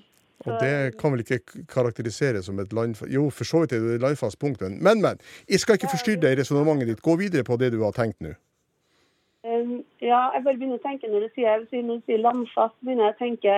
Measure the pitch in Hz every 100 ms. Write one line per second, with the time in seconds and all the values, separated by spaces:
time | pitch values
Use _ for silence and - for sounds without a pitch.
0 | - _ _ _ - 226 139 143 135 -
1 | 151 127 113 127 - - - 131 123 -
2 | 120 - 143 107 92 98 98 110 117 110
3 | - 135 147 - 120 165 151 120 113 117
4 | 135 147 117 - 143 123 95 98 185 220
5 | 156 104 - - - 196 - 208 190 170
6 | - 208 147 131 131 143 151 151 117 107
7 | 156 165 202 165 117 120 127 113 107 98
8 | 113 - 80 - _ _ _ _ _ _
9 | _ _ _ _ 233 233 240 240 - _
10 | 233 240 254 269 269 254 262 240 269 269
11 | 226 208 220 - 226 214 226 247 240 233
12 | - 220 233 247 233 - 226 - 247 247
13 | 214 214 240 233 202